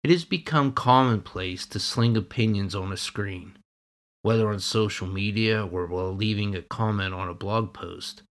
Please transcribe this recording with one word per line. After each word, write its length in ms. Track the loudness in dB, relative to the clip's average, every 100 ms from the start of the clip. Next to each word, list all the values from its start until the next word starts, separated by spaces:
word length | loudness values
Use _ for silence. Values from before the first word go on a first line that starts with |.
It 80 | 4
has 140 | 2 2
become 480 | -6 0 2 2
commonplace 920 | 0 4 6 6 2 -2 -6 -6 -6 -8
to 120 | -6
sling 380 | -4 2 4 4
opinions 580 | 0 0 2 2 0 -2
on 160 | -4
a 60 | -6
screen, 600 | -6 -4 -6 -6 -12 -20 _ _ _ _ _ _
whether 280 | 2 4 2
on 100 | 0
social 480 | 0 2 2 0 -4
media 580 | -2 -2 2 2 2 0
or 220 | -4 -2
while 260 | -2 -2
leaving 440 | 0 0 0 -2 -4
a 40 |
comment 520 | -6 -2 0 0 -2
on 160 | -4 -6
a 40 |
blog 400 | -6 -2 0 -2
post. 500 | -6 -12 -10 -12 -14 _